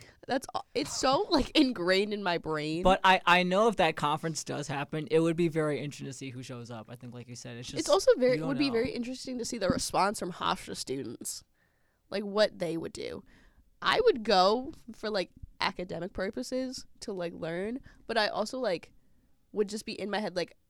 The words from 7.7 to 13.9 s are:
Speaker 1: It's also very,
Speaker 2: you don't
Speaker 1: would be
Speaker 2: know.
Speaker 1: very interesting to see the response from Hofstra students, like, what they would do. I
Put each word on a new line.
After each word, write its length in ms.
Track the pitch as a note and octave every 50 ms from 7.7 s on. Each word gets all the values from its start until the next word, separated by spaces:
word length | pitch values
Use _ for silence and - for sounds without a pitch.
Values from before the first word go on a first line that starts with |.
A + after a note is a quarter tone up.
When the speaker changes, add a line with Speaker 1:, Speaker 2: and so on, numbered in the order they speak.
| - D#4
Speaker 1:
It's 100 | D#4 D4+
also 220 | D4 G4 - C5 A#4
very, 160 | B3 B3+ B3 B3+
Speaker 2:
you 60 | D#4
don't 100 | D#4+ -
Speaker 1:
would 80 | C#4
be 100 | B3 C#4+
Speaker 2:
know. 60 | C#4 A#3
Speaker 1:
very 180 | A3+ B3 -
interesting 460 | - B3 A3+ B3+ C4 - - C4+ B3+
to 80 | A#3+ -
see 140 | - B3+ A3+
the 100 | F#3+ F3+
response 500 | E3 D#3+ - - - D#3+ F#3 G3+ G#3 -
from 140 | F#3 F3+ E3+
Hofstra 420 | - - E3+ F3+ - - - G3
students, 680 | - - - C3 C#3 A#2 A2+ A#2+ - - - - - - _ _ _ _ _ _ _ _ _ _ _ _ _
like, 140 | - G3+ G#3+
what 360 | G3+ G3 G#3+ G#3+ - - G3+
they 160 | F3+ D#3+ E3
would 160 | E3 - -
do. 320 | - - C2 A#1+ - - - - - - _ - _ - _ _ _ _
I 200 | F3+ F3+